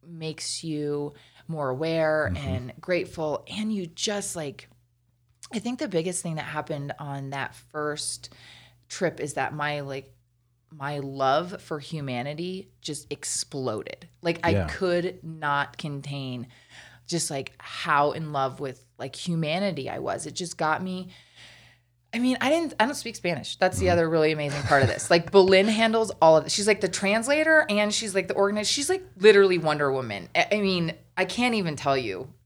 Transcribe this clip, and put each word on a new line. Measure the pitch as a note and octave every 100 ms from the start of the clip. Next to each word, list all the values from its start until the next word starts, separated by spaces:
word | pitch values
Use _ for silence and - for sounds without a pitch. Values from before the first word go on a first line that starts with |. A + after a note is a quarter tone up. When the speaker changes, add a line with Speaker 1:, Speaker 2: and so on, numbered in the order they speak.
| D#3
Speaker 1:
makes | E3+ D#3+ D#3 - -
you | E3 D3+ D3 D3 D3 C#3+ - _ -
more | D#3+ C#3
aware | C3 D#3+ E3 D#3 D#3 D3
Speaker 2:
Mm-hmm. | E2+ -
Speaker 1:
and | F#2 B2 -
grateful. | - F3+ - - D#3 C#3+ -
And | F#3 G#3+
you | G#3+ F3
just, | - - G#3 G3 F3
like, | D3 C3+ - _ _ _ _ _ _ _ -
I | A#3
think | A3+ B3
the | D4+
biggest | F3+ E3+ F3+
thing | F3 D#3+
that | -
happened | D#3 D3 D#3 C#3+ -
on | D3 C#3 C3+
that | C#3 C3 -
first | - D#3 D3+ D3 - - - - - - - _ _
trip | - F3 D#3
is | D3
that | C#3+ C3
my, | D3+ D3 D3
like, | C#3 C3+ C3+ _ _ _ _ _ _
my | D#3+ C#3 D3
love | C3+ C3+ C3+ C#3+ F3 G3
for | - D#3
humanity | C#3 D#3+ C#3 B2 C3 D#3 F3+ F#3 - _
just | - D3 -
exploded. | D3 - - - C#3+ B2+ G#2+ - - - _
Like, | E3+ E3
I | E3+
Speaker 2:
Yeah. | G#2 D#2+
Speaker 1:
could | - F#3 F3 F3 F#3
not | D#3+ D#3+ D3+ C#3+ C#3 -
contain | D#3 C#3+ C#3 C#3 C3 B2+ A#2+ - _ - - - _
just, | E3+ -
like, | C#3 C3 -
how | - - E3+ D3 D3
in | - D#3
love | C#3+ C3+ B2+
with, | C#3 B2+ _ _
like, | C3 -
humanity | - E3 D#3 E3 G3+ E3+ -
I | -
was. | - - -
It | -
just | E3+ -
got | D#3+ D#3
me, | F#3 F#3 F#3 - - _ - - - _ _ _ _
I | A#3
mean, | B3 B3+
I | B3+
didn't, | D#4+ E4 -
I | A3
don't | C#4+
speak | A#3 A3
Spanish. | F3+ D#3 A2+ -
That's | F#3+ F#3
the | F#3
Speaker 2:
Mm-hmm. |
Speaker 1:
other | F3 E3
really | D#3+ D#3
amazing | D#3 D3 C#3+
part | C#3 C#3+
of | C3+
this. | - -
Like, | F3 E3+
Boleyn | G3+ F#3 F#3+ G#3
handles | A3 A3+ A3+ A3 -
all | D#3+ D#3+
of | D3
it. |
She's, | F#3 G3+
like, | G#3+
the | G3
translator, | - G3 G#3+ A#3 D4 D#4 D#4 D4+
and | G#3 G#3
she's, | G3+ A3
like, | F#3+ F3+
the | -
organizer. | G3 G#3 G#3
She's, | - C#4+
like, | F#4+ - -
literally | G3+ G3+ G3 F3+
Wonder | D#3 D3+ C#3+
Woman. | C3+ B2 G2+ E2+ -
I, | E3
I | G#3+
mean, | G3 F#3 E3 E3 _ -
I | F#3
can't | B3+ B3 A3+
even | F3 D3
tell | D3 C3+
you | A#2+ F#2 G2+ -